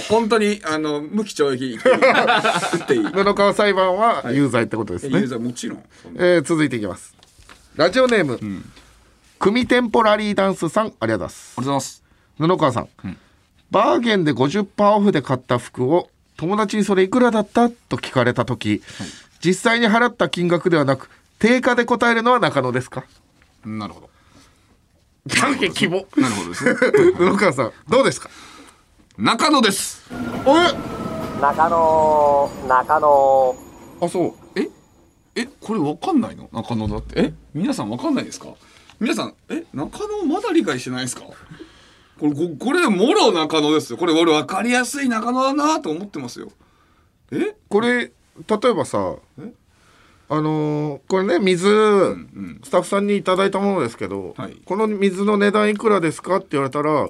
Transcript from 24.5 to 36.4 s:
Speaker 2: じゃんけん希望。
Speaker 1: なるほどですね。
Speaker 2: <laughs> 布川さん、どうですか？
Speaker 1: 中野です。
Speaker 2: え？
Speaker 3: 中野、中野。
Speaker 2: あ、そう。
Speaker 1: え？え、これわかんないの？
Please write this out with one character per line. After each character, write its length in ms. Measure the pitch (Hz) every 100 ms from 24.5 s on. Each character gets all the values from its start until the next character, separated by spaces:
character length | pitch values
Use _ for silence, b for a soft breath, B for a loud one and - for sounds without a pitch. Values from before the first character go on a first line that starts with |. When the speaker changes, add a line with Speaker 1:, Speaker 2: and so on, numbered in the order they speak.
| b b b _ _ _ _ -
Speaker 2:
じ 120 | -
ゃ 120 | 269
ん 80 | 262
け 100 | -
ん 40 |
希 140 | - 190
望。 200 | 185 - 294
Speaker 1:
な 120 | 262
る 40 |
ほ 120 | 202 85
ど 40 |
で 60 | -
す 100 | 143
ね。 80 | - 247 415 185
Speaker 2:
<laughs> 0 |
布 240 | 370 185 202
川 160 | 190
さ 120 | 131 110
ん、 60 | - -
ど 140 | 254
う 20 |
で 80 | 220
す 80 | -
か？ 120 | - B B B B B B _ _ -
Speaker 1:
中 320 | 107 233 311
野 100 | 277
で 100 | 214
す。 380 | - - - - - - - 262
Speaker 2:
え？ 260 | 320 349 254 - - - - - -
Speaker 3:
中 300 | 143 147 165
野、 840 | 170 160 160 156 151 147 143 143 - 131
中 320 | 127 127 156
野。 560 | 151 139 135 135 131 127 - - - -
Speaker 2:
あ、 80 | 175
そ 260 | 185 143 - - -
う。 40 |
Speaker 1:
え？ 80 | 339 - _ _ _ _ _ 214
え、 120 | - -
こ 160 | - 220
れ 40 |
わ 160 | 143 -
か 160 | 381
ん 100 | 311
な 100 | 98
い 40 |
の？ 140 | -